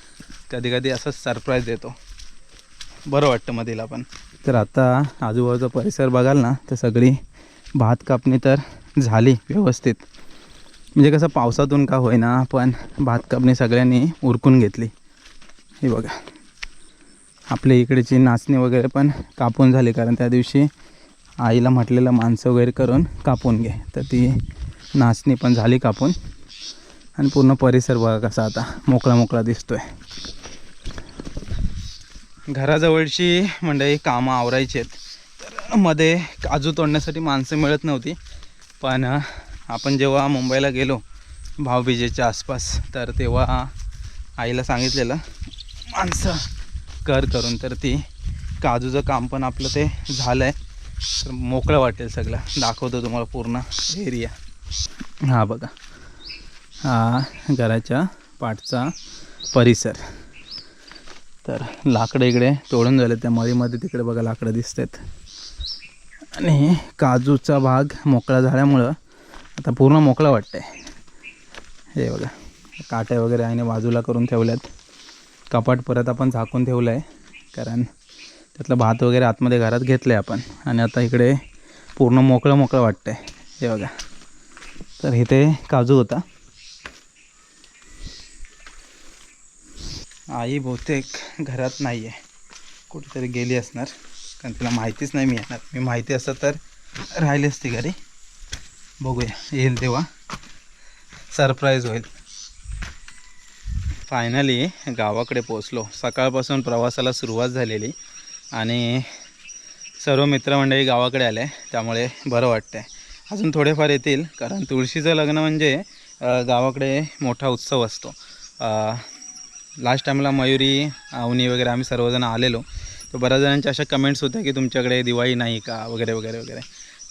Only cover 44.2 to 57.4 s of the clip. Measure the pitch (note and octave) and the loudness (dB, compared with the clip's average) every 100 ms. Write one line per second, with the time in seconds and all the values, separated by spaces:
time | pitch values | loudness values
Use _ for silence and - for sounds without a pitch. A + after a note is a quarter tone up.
44.2 | - - A#2 B2+ B2+ B2 C3 C3 A#2 D#3 | -12 -8 -4 -4 -2 -2 0 -2 -2 -4
45.2 | - - - - - - - - F3+ - | -8 -12 -14 -14 -18 -18 -10 -4 -2 0
46.2 | F#3 D#3+ - - - - - - - C3+ | -2 -2 -6 -10 -10 -12 -12 -8 0 0
47.2 | C3 B2 A#2 A#2 B2+ B2 C#3 C#3+ - - | 2 -2 -2 -4 -6 -6 -2 -2 -4 -10
48.2 | - - - - C#3 A#2+ B2+ C#3 C#3+ C3 | -8 -8 -8 -4 0 0 0 -2 -2 -2
49.2 | B2 C3 C3 B2 C3 D3 D3 - - B2+ | -4 -4 -4 -4 -4 0 -2 -2 -6 -4
50.2 | B2 B2+ C3 - - - - - - - | 0 2 0 -2 -12 -16 -14 -10 -6 -6
51.2 | C3+ B2+ B2 B2+ C#3 D3 B2+ G#2+ A#2+ - | -6 -6 -4 -2 2 2 2 -2 -8 -6
52.2 | - A2+ - C#3+ A#2 A2+ B2 B2 A#2 A#2+ | -6 -6 -6 -2 -2 -2 -6 -4 -4 -4
53.2 | A#2 B2+ A#2 B2 - - - F3 F3+ A#2+ | -6 -6 -6 -6 -6 -8 -6 -6 -6 -6
54.2 | A2+ - - - - - - - - - | -8 -10 -16 -16 -12 -8 -8 -10 -14 -4
55.2 | C#3 A#2+ G#2 A#2 A#2 - - - - - | 0 2 2 -2 -10 -16 -20 -20 -20 -20
56.2 | - - - - - - C#3+ A#2 A2+ B2+ | -18 -18 -20 -20 -20 -8 0 2 2 0
57.2 | C3+ - | -4 -8